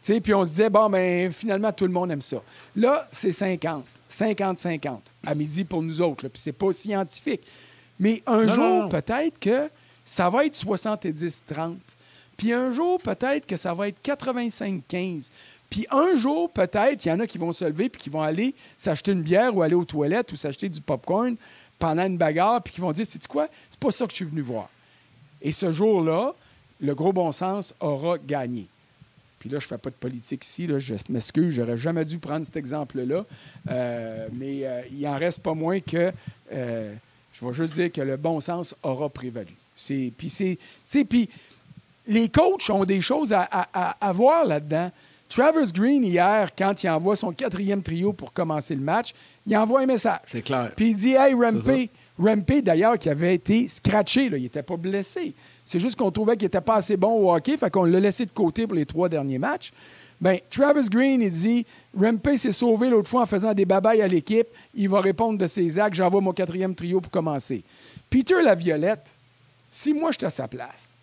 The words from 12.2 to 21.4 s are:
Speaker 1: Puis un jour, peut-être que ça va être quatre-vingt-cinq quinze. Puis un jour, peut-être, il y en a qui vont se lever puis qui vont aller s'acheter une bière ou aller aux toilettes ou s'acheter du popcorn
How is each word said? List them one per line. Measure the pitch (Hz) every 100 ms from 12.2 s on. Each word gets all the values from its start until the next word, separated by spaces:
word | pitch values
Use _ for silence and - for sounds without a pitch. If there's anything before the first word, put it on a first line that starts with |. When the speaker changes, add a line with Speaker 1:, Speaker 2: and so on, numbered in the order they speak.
| _ -
Speaker 1:
Puis | 214
un | 240 254
jour, | 247 339 359
peut-être | 240 196 254 285 -
que | 180
ça | 185 170
va | 202
être | 190
quatre-vingt-cinq | - 285 262 247 240 - 214 185 131
quinze. | 180 185 165 131 - - - _
Puis | 196 226
un | 269 339 320
jour, | 233 311 339
peut-être, | - 180 214 233 294 170
il |
y |
en | 165
a | -
qui | -
vont | 170
se | 165
lever | 170 151 240
puis | -
qui | -
vont | 151
aller | 156 160 247 - - -
s'acheter | - 151 -
une | 190
bière | 156 180 247 202
ou |
aller | 160 175
aux | 170
toilettes | 156 147 202 240
ou | 147
s'acheter | 147 139 202
du | 151
popcorn | - 135 - 185 247 233